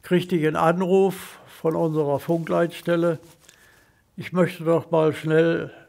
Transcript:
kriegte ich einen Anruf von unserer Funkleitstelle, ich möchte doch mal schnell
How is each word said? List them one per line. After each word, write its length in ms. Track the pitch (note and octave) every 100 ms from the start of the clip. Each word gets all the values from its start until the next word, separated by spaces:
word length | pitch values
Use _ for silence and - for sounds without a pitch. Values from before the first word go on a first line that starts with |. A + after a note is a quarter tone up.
kriegte 340 | - F3+ F3+ F3
ich 100 | D3+
einen 100 | D#3
Anruf 800 | E3 E3+ F#3 F#3+ G3 F#3 - - -
von 280 | - D#3+ E3
unserer 440 | E3 D#3 C#3+ C#3
Funkleitstelle, 960 | - E3+ D#3+ F3 E3+ - - E3+ E3+ D#3+ - - - _ _ _ _ _ _ -
ich 160 | -
möchte 320 | F3 F3 -
doch 260 | E3 E3 -
mal 220 | D#3+ D#3
schnell 580 | - D#3 D#3 E3 E3 - -